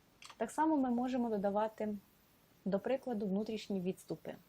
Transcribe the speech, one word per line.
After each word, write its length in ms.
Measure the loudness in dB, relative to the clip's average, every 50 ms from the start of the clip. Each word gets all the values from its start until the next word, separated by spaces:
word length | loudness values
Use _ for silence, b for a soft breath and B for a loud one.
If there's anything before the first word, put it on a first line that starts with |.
| _ _ _ _ -20 -18 -8
Так 140 | -6 -6 -4
само 260 | 0 2 4 4 4
ми 140 | 4 4 2
можемо 380 | 2 0 0 0 0 0 0 0
додавати, 680 | 0 2 2 2 2 2 0 0 -2 -4 -4 -4 -4 -6 -8 -16 _ _ _ _ _ _ _ _ -20 -6 0
до 140 | 0 0 2
прикладу, 480 | 2 0 -2 -2 -2 -2 -2 -2 0
внутрішні 540 | 0 0 0 0 -2 -4 -6 -4 -2 -2 0
відступи. 560 | 0 -2 -4 -4 -6 -8 -8 -8 -8 -10 -12 -12 -16